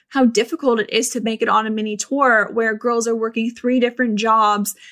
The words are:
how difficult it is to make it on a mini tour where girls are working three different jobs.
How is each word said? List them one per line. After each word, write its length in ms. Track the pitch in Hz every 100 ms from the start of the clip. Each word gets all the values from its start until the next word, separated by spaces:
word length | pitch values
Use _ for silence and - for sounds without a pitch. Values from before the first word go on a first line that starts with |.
| _
how 180 | 277 254
difficult 540 | 233 240 330 277 233
it 100 | 208
is 180 | 220 247
to 100 | 247
make 200 | 220 220
it 80 | 214
on 180 | 208 220
a 40 |
mini 260 | 220 214 208
tour 540 | - 277 269 220 202
where 220 | 220 226
girls 320 | 214 240 233 233
are 80 |
working 360 | 226 220 226 226
three 300 | 233 247 254
different 360 | 240 240 247 214
jobs. 580 | 220 220 208 208 202 - -